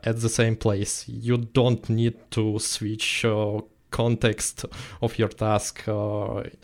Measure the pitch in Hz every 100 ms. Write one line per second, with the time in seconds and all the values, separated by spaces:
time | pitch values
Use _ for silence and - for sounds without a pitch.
0 | 113 113 117 - 113 113 113 101 101 -
1 | - 117 117 120 113 135 123 117 - 113
2 | 117 - - - 110 107 - - 107 107
3 | - - 117 107 107 107 - _ _ -
4 | 117 113 117 104 - - - - - -
5 | 117 - 107 - 110 104 - - - 104
6 | 104 104 101 101 - -